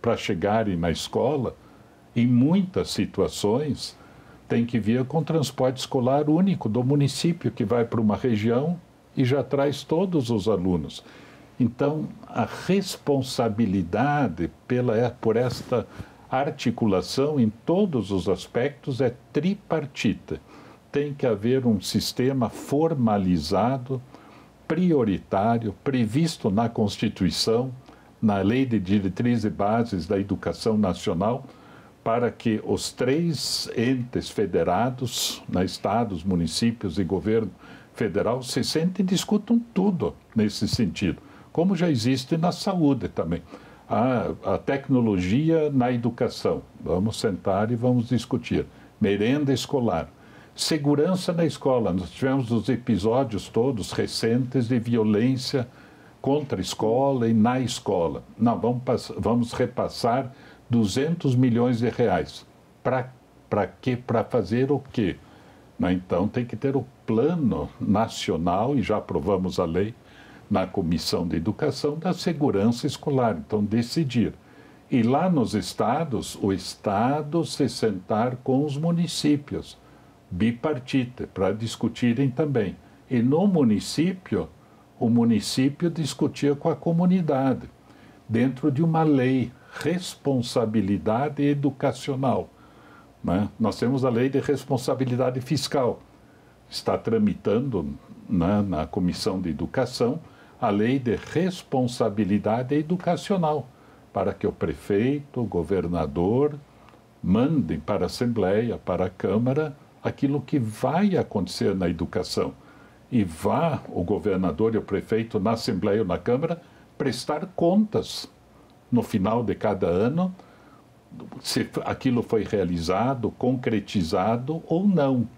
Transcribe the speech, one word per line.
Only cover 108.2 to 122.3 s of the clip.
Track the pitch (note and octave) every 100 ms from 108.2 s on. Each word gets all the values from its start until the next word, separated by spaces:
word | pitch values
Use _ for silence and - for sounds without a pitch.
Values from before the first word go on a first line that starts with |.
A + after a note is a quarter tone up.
| A#2+ A2 F#2 G2+ A#2 -
para | - F2 F#2
a |
Câmara, | - G#2+ G2+ A#2+ C#3 D#3 C#3+ - -
aquilo | - A#2 C#3 C#3+
que | C#3+ D3+
vai | A2 G#2+ B2+ D3+ G3+ E3+
acontecer | A2+ G#2+ F2+ - A2+
na | F#2+ F2
educação. | E2+ F2 - - - - - - - - - -
E | B2+
vá | F#2+ E2 G#2 A#2 E3 C3 -
o | -
governador | F#2 G2 F#2 F#2 F#2 D2+ A2
e | A2
o |
prefeito | - F#2+ - A2+ A#2 G#2+
na | G2+
Assembleia | A2+ - G2 G#2 G#2
ou | G2+
na | F2+
Câmara | - B2 D#3+ E3+ - - - -
prestar | C#3+ A2+ - D3+ F#3
contas | - E3+ F#3+ G#3+ - - - - - - - - - -
no | A#2+
final | G#2+ G#2+ G2 A#2
de | A2+
cada | - F#2 F2 F#2
ano, | F2 A2+ D#3+ F#3 F#3 - - - - - - _ - - -
se | - - A2 -
aquilo | - G#2+ C3 A#2+
foi | G#2+